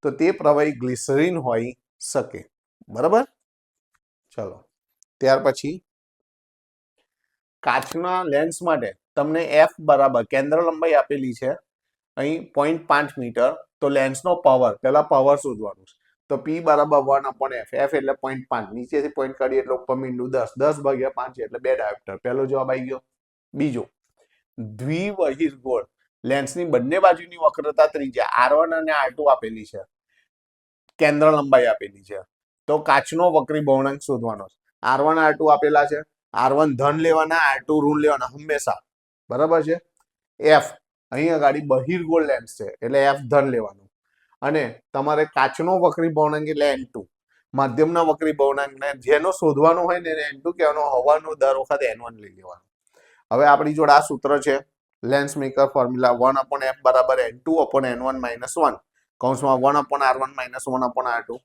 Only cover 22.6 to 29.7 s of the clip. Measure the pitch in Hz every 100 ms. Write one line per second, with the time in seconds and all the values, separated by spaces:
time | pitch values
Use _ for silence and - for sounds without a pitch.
22.6 | 131 131 127 131 _ _ _ _ _ -
23.6 | 147 120 - _ _ _ _ _ _ -
24.6 | 110 107 131 160 196 196 160 135 160 135
25.6 | 127 120 101 _ _ _ 117 135 131 175
26.6 | 175 160 123 175 190 170 175 175 156 -
27.6 | 151 151 156 156 139 120 110 117 127 147
28.6 | 165 165 156 151 135 127 147 131 110 110
29.6 | 107